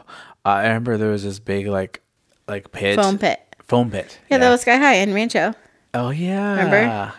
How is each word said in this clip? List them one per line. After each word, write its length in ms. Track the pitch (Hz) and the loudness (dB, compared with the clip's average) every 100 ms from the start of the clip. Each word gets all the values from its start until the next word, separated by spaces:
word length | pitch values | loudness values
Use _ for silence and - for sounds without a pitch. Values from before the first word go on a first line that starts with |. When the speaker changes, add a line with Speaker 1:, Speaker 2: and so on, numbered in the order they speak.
| - - - - | -16 -20 -20 -6
Speaker 1:
Uh, 60 | 98 | 0
I 140 | 98 110 | 2 2
remember 300 | 113 120 110 | 0 0 0
there 120 | 110 | 0
was 120 | 104 | -2
this 140 | 101 98 | -4 -8
big, 280 | 110 98 101 | -4 -4 -2
like, 340 | 98 95 - _ _ _ _ - | -4 -4 -10 _ _ _ _ -12
like, 240 | 101 - | -12 -10
pit. 240 | - 101 104 | -4 0 2
Speaker 2:
Foam 180 | 98 98 | 2 0
pit. 200 | 156 - _ - - | -2 -4 _ -16 -2
Speaker 1:
Foam 240 | 123 120 | 0 0
pit. 280 | 101 - - - | -4 -10 -12 -2
Speaker 2:
Yeah, 100 | 262 | 2
that 60 | 247 | 4
Speaker 1:
Yeah. 40 | |
Speaker 2:
was 100 | 247 | 4
Sky 160 | 247 247 | 2 2
High 180 | 285 202 | 4 2
in 180 | 202 | 2
Rancho. 400 | 196 233 190 175 - _ _ _ | 0 -2 0 -2 -4 _ _ _
Speaker 1:
Oh, 160 | 123 123 | -6 -4
yeah. 420 | 147 180 196 202 | -2 -2 -2 -2
Speaker 2:
Remember? 640 | 196 185 196 233 220 101 | 0 2 2 2 -2 -6